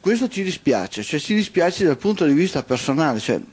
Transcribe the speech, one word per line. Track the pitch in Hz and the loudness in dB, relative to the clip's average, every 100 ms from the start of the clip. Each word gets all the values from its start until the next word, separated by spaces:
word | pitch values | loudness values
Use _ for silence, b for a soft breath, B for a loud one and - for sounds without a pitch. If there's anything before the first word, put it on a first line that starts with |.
questo | 180 226 254 | -2 0 -2
ci | 190 | -4
dispiace, | 190 165 - 110 92 - | -6 -2 0 0 -2 -8
cioè | 104 151 | -6 -6
ci | - | 0
dispiace | 214 196 185 175 175 | 0 0 0 0 2
dal | 180 135 | 0 2
punto | 202 208 160 | 0 2 4
di | |
vista | 143 185 147 | 4 2 -2
personale, | - 123 - 135 156 110 | -2 -2 0 0 0 0
cioè | - 98 - | -2 -4 -4